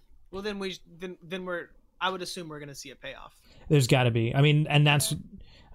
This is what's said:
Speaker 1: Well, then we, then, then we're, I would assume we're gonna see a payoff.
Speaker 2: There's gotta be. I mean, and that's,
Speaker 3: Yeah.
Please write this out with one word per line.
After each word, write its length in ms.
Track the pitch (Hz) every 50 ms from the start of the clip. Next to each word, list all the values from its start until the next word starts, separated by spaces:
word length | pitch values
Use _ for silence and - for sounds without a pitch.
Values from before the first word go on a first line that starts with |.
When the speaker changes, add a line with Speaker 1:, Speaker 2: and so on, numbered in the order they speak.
| _ _ - - - _
Speaker 1:
Well, 140 | 180 190 196
then 160 | 214 202 196
we, 180 | 190 190 175 - - 170 170 160
then, 180 | 185 180 180 - 170
then 220 | 156 185 185 180
we're, 240 | 185 175 170 139 - _ - _ _ _ _
I 120 | 175 185
would 100 | 190 180
assume 260 | 175 - - 185 170
we're 120 | 156 151 143
gonna 160 | 147 143 135
see 160 | - - 135
a 40 | 120
payoff. 380 | - - 135 123 - - - - _ _ _ _ - - -
Speaker 2:
There's 180 | 156 143 127
gotta 240 | - 147 131 127 120
be. 240 | 113 117 113 117 -
I 60 | 139
mean, 260 | 143 151 147 151 156
and 180 | - 147 147 147
that's, 280 | 147 143 143 - - 151
Speaker 3:
Yeah. 40 | 165 - - 202 - - - - - - _